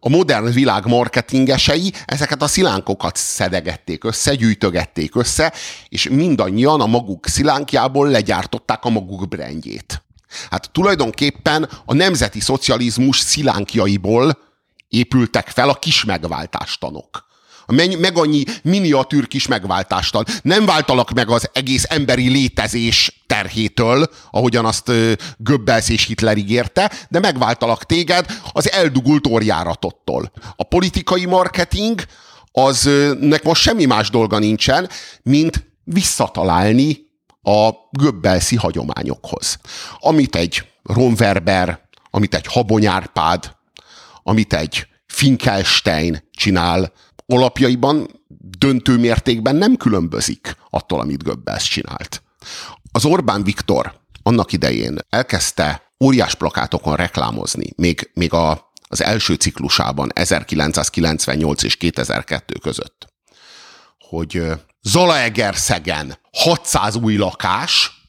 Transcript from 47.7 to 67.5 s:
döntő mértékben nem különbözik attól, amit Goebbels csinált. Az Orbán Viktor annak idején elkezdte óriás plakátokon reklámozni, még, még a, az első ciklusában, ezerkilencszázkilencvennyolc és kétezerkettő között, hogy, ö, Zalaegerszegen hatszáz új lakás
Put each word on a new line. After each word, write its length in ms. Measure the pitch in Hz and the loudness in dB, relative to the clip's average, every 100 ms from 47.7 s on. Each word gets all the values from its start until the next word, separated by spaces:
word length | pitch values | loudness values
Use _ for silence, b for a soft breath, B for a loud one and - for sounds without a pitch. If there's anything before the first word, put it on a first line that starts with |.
| 123 131 151 113 - _ - - 92 | 2 2 0 -2 -14 _ -20 -20 -2
döntő 400 | 139 127 - 123 | 0 2 2 2
mértékben 580 | 117 113 - 120 113 143 | 4 2 0 0 2 2
nem 200 | 190 254 | 4 2
különbözik 800 | 123 101 85 55 - 64 - - b | 2 0 0 -2 -4 -6 -10 -16 b
attól, 300 | - - 80 | -8 -4 -6
amit 240 | 64 69 | -4 -6
Goebbels 440 | - 58 57 50 - | -6 -8 -6 -6 -4
csinált. 560 | - - - - - _ B B B B B - | -4 -8 -12 -12 -16 _ B B B B B -6
Az 140 | - 143 | 0 2
Orbán 380 | 175 127 101 | 2 2 0
Viktor 560 | 98 101 - 80 - - _ - | 0 -4 0 0 0 -8 _ -6
annak 280 | - 117 - | 0 2 2
idején 460 | 92 73 58 55 76 - | -2 -2 -2 -4 -6 -4
elkezdte 840 | 107 131 90 - - 76 71 _ _ | -4 -2 -2 -4 -2 -2 -2 _ _
óriás 320 | 135 127 82 - | 4 4 2 -2
plakátokon 600 | 78 - - 82 - 73 | -4 -2 -4 -2 -2 -2
reklámozni, 760 | 87 - 62 55 50 - - - | -2 -2 -4 -4 -6 -6 -8 -2
még, 360 | 87 85 - | 0 0 -6
még 200 | - 85 | -4 -2
a, 380 | 85 82 78 _ - _ | 2 0 0 _ -20 _
az 160 | - | -4
első 300 | - 110 - | -2 0 0
ciklusában, 760 | 82 - - 67 - - 69 69 | 0 -2 -2 -2 0 -2 -2 -4
ezerkilencszázkilencvennyolc 1500 | - 85 85 - 80 73 85 76 - 82 78 - 67 78 73 | -2 0 -2 -2 -2 0 0 -4 0 0 0 -2 -2 -2 -2
és 120 | - - | -2 -2
kétezerkettő 800 | 85 - 64 - - 78 - | -2 -2 -4 -4 -4 -8 -8
között, 540 | - - - - _ - _ _ B B B B B B B | -10 -8 -8 -10 _ -20 _ _ B B B B B B B
hogy, 400 | _ 82 82 87 | _ -8 -6 -4
ö, 160 | 82 78 - _ | -4 -6 -10 _
Zalaegerszegen 1400 | 107 123 180 156 120 110 107 95 - 90 80 78 73 - _ | 0 2 4 4 2 0 -2 0 -2 -2 -2 -6 -6 -12 _
hatszáz 640 | - - 165 - 139 101 107 | -2 2 2 0 -2 0 0
új 200 | 113 104 | 0 2
lakás 760 | 98 - 98 | 0 -2 -2